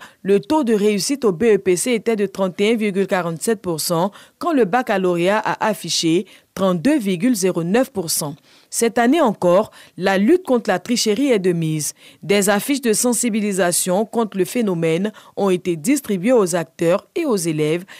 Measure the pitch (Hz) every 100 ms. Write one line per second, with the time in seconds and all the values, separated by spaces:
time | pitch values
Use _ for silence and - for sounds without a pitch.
0 | - _ 185 202 202 311 240 214 208 208
1 | - 277 226 160 233 196 196 180 254 233
2 | - 220 196 - 190 - 202 233 214 190
3 | 190 190 175 165 - 220 180 156 - 165
4 | 196 - - - 339 302 208 240 254 196
5 | 185 175 175 214 - - 220 208 170 -
6 | 170 170 214 - _ - 190 180 196 302
7 | 202 175 240 226 185 175 165 226 262 190
8 | 165 - 151 156 _ _ - - 233 240
9 | 240 330 262 185 180 180 214 - - -
10 | 185 190 208 359 359 247 - 180 - 247
11 | 220 202 285 220 180 170 160 156 147 -
12 | - - 156 202 196 208 226 277 233 208
13 | 247 240 247 214 208 190 180 170 185 185
14 | 220 233 214 190 180 247 214 170 165 165
15 | 208 - - - 196 180 185 165 160 285
16 | - 196 196 254 185 175 160 - 170 196
17 | - - 311 208 165 156 151 175 190